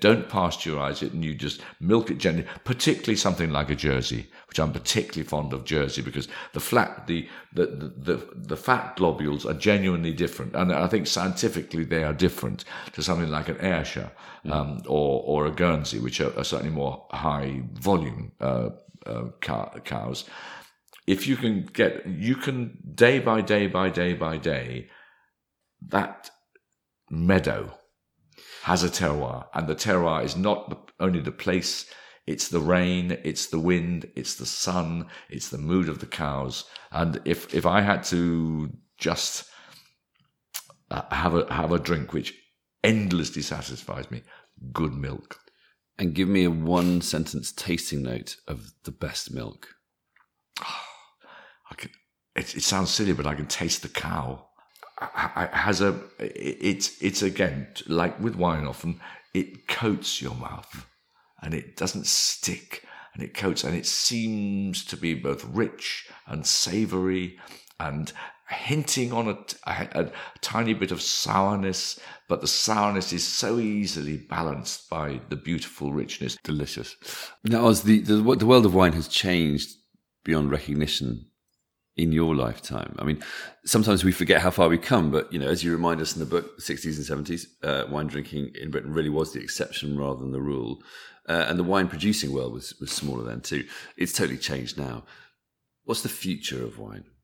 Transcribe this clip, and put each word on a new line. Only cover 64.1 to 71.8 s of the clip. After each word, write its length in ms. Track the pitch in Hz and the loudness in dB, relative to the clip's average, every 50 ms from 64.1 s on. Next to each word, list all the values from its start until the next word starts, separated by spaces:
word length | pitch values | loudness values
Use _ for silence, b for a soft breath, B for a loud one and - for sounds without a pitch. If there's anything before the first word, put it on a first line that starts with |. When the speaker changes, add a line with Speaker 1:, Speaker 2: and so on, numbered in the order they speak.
| 123 117 113 110 110 104 101 101 98 98 98 95 90 - - | 0 0 -2 -2 -2 -2 -2 0 0 0 0 -2 -2 -4 -6
Speaker 1:
to 120 | - - - | -8 -10 -4
be 160 | 82 85 80 | -2 -2 -2
both 320 | 67 62 69 69 - - | 0 -2 -2 -4 -4 -6
rich 640 | 58 67 104 113 - - - - - - - - B B B B | -6 -2 0 0 0 -2 -8 -8 -8 -8 -8 -10 B B B B
and 200 | - - 78 71 | -10 -8 -6 0
savoury 920 | - - - - - 87 107 110 92 90 95 92 92 92 92 92 90 90 B B B B B B B _ - | 0 2 2 2 0 0 0 0 0 0 0 0 2 0 0 -2 -4 -10 B B B B B B B _ -8
and 320 | 85 76 71 76 80 - B B B B B B _ - | -8 -6 -4 -4 -6 -6 B B B B B B _ -10
hinting 600 | - - - 117 143 151 143 - - 131 123 120 | -10 -8 -4 -2 -2 -2 0 0 0 0 0 0
on 160 | 120 113 117 107 | 0 -2 0 0
a 60 | 98 - - | -2 -4 -6
t-, 120 | - - - - - | -14 -14 -10 -6 -6
a, 220 | - - 87 - - | -4 -4 -4 -4 -2
a 180 | 73 85 - B B B B B B | -2 -2 -2 B B B B B B
tiny 320 | - - 110 110 117 113 110 | -8 -4 -2 0 2 2 2
bit 180 | - 95 90 | 2 0 -2
of 100 | 90 78 | -2 -2
sourness, 1000 | - - - - - - 104 95 98 98 104 101 95 95 92 - | -2 -2 -2 -2 0 2 2 4 4 4 2 2 0 0 0 -2